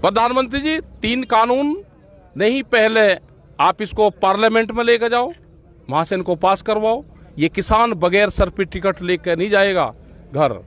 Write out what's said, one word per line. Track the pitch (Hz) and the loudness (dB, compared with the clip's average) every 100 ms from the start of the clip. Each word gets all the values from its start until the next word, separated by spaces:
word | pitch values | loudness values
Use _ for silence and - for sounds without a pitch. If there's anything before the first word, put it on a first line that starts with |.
प्रधानमंत्री | 180 202 233 254 262 269 | 0 0 0 0 -2 -4
जी, | 294 311 - - | -4 -4 -8 -8
तीन | 214 247 254 | -4 -4 0
कानून | 226 233 254 285 339 403 _ _ - - 131 | 0 2 0 -2 -4 -10 _ _ -20 -20 -2
नहीं, | 208 262 | 0 0
पहले | - 240 220 220 214 180 - - - - | 0 2 2 4 2 2 -6 -20 -20 0
आप | 156 190 | 0 0
इसको | 208 - 214 | -6 0 0
पार्लियामेंट | - 190 196 220 226 226 | 2 0 2 2 2 -2
में | 226 | -2
लेकर | 233 233 233 | 2 2 2
जाओ, | 240 254 339 - - - - - | 0 -2 -8 -20 -20 -20 -20 -4
वहां | 139 165 | -4 -2
से | 190 | -4
इनको | 180 170 | -4 0
पास | 180 190 | 0 0
करवाओ। | - 214 214 233 294 - - - | 0 -2 0 -2 -6 -20 -20 -4
ये | 156 | -2
किसान | - 190 214 233 202 | -2 0 2 2 0
बगैर | 175 185 208 | 0 2 0
सर | - 190 | 0 -2
पे | - 190 | -2 -6
टिकट | 190 190 185 | -4 -4 -4
लेकर | 175 175 180 165 | -4 -4 -2 -4
नहीं | 196 | 0
जाएगा | 202 196 185 135 - - - - | 2 2 0 -2 -6 -20 -20 -10
घर। | 135 147 101 | 0 0 -2